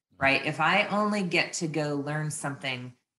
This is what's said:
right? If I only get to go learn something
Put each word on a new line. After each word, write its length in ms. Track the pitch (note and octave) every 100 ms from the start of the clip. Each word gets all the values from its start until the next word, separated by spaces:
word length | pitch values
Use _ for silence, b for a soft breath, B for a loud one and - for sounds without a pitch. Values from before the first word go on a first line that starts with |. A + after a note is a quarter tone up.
| _ -
right? 300 | C3+ C3+ C#3
If 140 | D#3
I 260 | D#3 F#3+ G3+
only 320 | G3+ G#3 G#3
get 300 | F3+ E3 -
to 120 | - E3
go 300 | D3+ D3 C#3+ C#3+
learn 240 | D3+ D3+
something 600 | - D3 C3 C3+ B2+ B2 - _